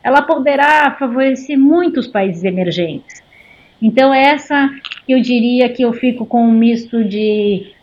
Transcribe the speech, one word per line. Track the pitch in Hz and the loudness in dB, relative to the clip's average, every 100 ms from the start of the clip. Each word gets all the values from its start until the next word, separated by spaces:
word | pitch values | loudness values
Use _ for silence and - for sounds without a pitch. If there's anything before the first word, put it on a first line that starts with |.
ela | 247 269 | 2 0
poderá | 277 302 277 277 294 302 285 - | 2 -2 0 2 2 2 2 -2
favorecer | 262 247 269 262 - 277 | -4 0 0 -2 -2 2
muitos | 277 339 349 285 - | 4 4 0 -2 -4
países | 208 196 170 | -2 -2 -2
emergentes. | 185 185 175 165 170 - - - _ _ _ _ _ _ | -4 -2 -4 -2 -6 -8 -16 -20 _ _ _ _ _ _
Então, | 220 226 269 | 0 2 2
essa, | 269 269 294 - 285 277 - - - - | 4 2 0 -2 -2 -2 -4 -16 -14 -2
eu | 262 | 0
diria | 247 247 240 247 240 | 2 0 0 0 0
que | 247 | 0
eu | 240 | -2
fico | 233 254 240 | 0 -4 -4
com | 220 240 | -4 0
um | 233 | 2
misto | 226 233 233 233 233 | 4 2 0 -4 -4
de | 208 202 214 208 208 190 190 _ | -4 -2 -2 0 0 -2 -6 _